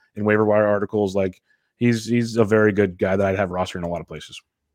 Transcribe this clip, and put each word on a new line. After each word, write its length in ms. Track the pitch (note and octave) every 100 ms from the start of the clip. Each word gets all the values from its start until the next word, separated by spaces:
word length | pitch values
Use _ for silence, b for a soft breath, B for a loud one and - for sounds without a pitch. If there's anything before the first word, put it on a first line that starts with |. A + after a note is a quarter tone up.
| _ -
in 80 |
waiver 220 | G#2 G#2+ G#2+
wire 220 | G#2 G#2
articles. 480 | G#2 G2+ G#2+ G2+ G2
Like, 260 | F#2+ - _ _ _ _
he's, 280 | A#2+ A2+ A2
he's 320 | A#2+ A2+ A2
a 80 | G#2
very 260 | A2 G#2+
good 260 | G2 G2+ F2
guy 180 | F#2+ G2
that 100 | G2
I'd 120 | F#2+
have 120 | F#2+
rostered 280 | F2+ F2+ F#2
in 60 |
a 60 | E2+
lot 120 | E2+
of 60 | -
places. 320 | D#2 - - - _ _